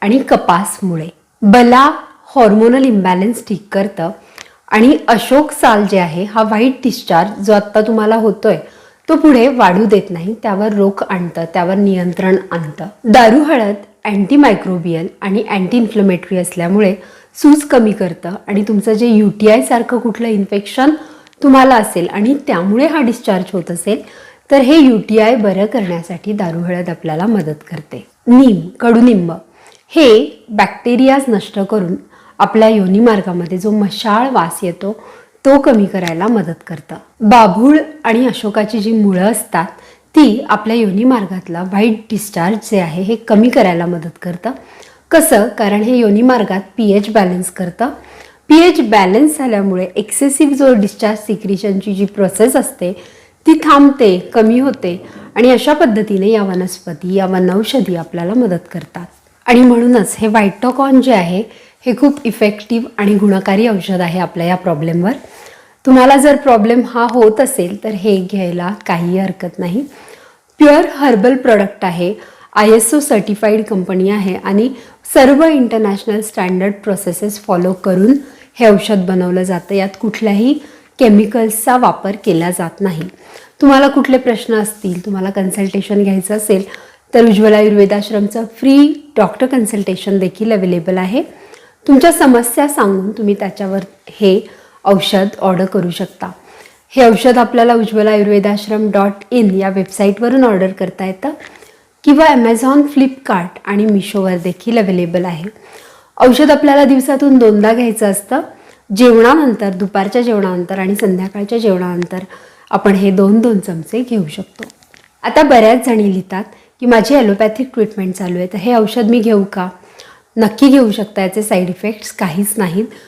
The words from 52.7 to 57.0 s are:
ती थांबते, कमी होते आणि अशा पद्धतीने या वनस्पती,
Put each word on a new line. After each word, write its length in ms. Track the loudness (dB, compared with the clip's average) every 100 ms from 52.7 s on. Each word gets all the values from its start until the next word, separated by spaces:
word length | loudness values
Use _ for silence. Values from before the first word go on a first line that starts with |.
| -8 -8 -10 -16 _ _ _ 2
ती 80 |
थांबते, 640 | 2 4 4 4 4 2 2
कमी 420 | -2 0 2 2
होते 460 | 0 -2 -6 -8 -12 -20 -8
आणि 160 | 2 4
अशा 220 | 4 2
पद्धतीने 560 | 2 2 0 -2 -2 0
या 140 | 0
वनस्पती, 720 | -2 -4 -6 -10 -14 -10